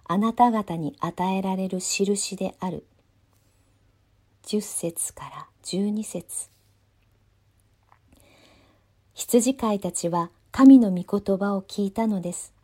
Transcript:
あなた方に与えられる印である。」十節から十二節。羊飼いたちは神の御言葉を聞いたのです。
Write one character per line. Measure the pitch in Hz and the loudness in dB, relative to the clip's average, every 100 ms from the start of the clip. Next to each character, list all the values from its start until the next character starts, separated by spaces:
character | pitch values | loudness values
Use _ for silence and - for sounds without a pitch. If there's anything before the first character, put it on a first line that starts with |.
| - | -4
あ | 196 | -2
な | 220 | 0
た | 226 247 | 4 4
方 | 220 202 170 | 4 -2 -4
に | 151 - | -6 -6
与 | 170 170 180 190 | -6 -4 -2 -2
え | |
ら | 190 190 | -2 -4
れ | 190 | -4
る | 185 | -6
印 | - - 196 202 - 190 | -4 -2 0 0 -4 -6
で | 190 - | -8 -6
あ | 185 | -8
る。」 | 156 - _ _ _ _ _ _ _ _ _ _ _ _ _ _ _ - | -8 -12 _ _ _ _ _ _ _ _ _ _ _ _ _ _ _ -6
十 | 214 | -6
節 | 202 - 170 170 - | -4 -8 -8 -6 -10
か | - - | -12 -18
ら | - - _ | -18 -20 _
十 | - 185 202 | -8 -4 -4
二 | 208 | -4
節。 | 214 180 - - - _ _ _ _ _ _ _ _ _ _ _ _ _ _ - _ _ _ _ - _ _ _ _ _ _ | -6 -10 -12 -14 -14 _ _ _ _ _ _ _ _ _ _ _ _ _ _ -20 _ _ _ _ -20 _ _ _ _ _ _
羊 | - - 240 233 269 | -14 0 2 2 -2
飼 | 220 | -2
い | 202 | -4
た | 185 | -4
ち | - 170 | -6 -4
は | 170 170 - _ | -4 -4 -10 _
神 | - 269 269 | 6 10 10
の | 214 | 8
御 | 180 175 202 | -2 -4 -4
言 | 196 196 | -2 -2
葉 | 202 196 | -2 -4
を | |
聞 | 190 - 202 | -6 -6 -4
い | |
た | 196 226 | -2 -2
の | 202 | -4
で | 170 | -6
す。 | 175 - _ | -10 -14 _